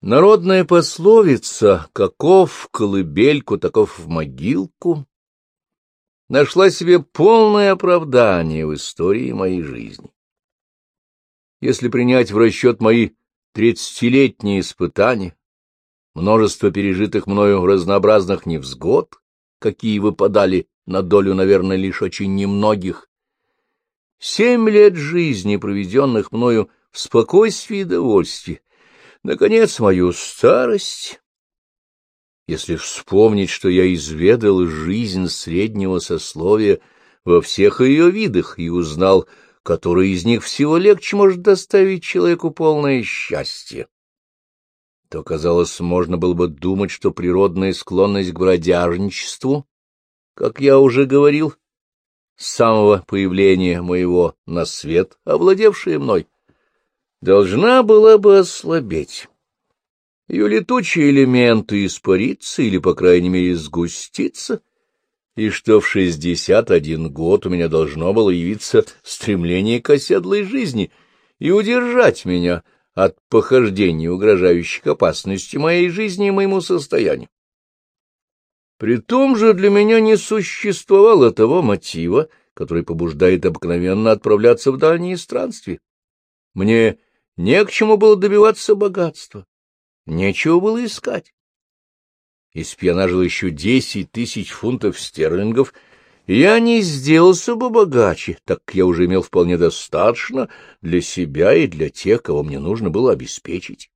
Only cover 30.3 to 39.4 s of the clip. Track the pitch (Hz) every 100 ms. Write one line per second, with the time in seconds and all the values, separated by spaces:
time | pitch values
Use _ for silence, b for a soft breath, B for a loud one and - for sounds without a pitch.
30.3 | - 120 120 123 208 - - - - _
31.3 | _ _ _ _ _ _ _ _ _ _
32.3 | _ - 78 - 82 - - - 95 110
33.3 | 104 92 - 98 90 92 87 73 78 90
34.3 | 120 107 92 87 78 78 104 113 92 90
35.3 | - - 82 110 107 95 92 - 82 -
36.3 | - 87 107 104 92 b b b b -
37.3 | 87 - - 101 - 131 147 175 196 208
38.3 | 95 82 - 85 85 82 76 95 95 -
39.3 | b